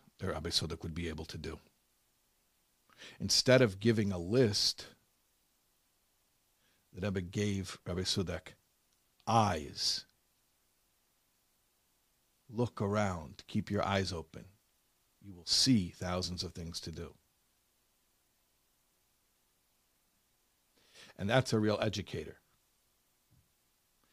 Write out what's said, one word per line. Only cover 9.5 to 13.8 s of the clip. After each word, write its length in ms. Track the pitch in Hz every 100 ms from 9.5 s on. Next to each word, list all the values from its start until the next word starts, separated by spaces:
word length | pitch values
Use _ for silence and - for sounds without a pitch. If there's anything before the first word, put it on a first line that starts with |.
| 82 71 - - - - _ _ _ _ _ _ _ _ _ _ _ _ _ _ _ _ _ _ _ _ _ _ _ _
Look 320 | 110 120 -
around, 600 | 101 104 101 87 78 - -
keep 220 | 107 -
your 140 | 101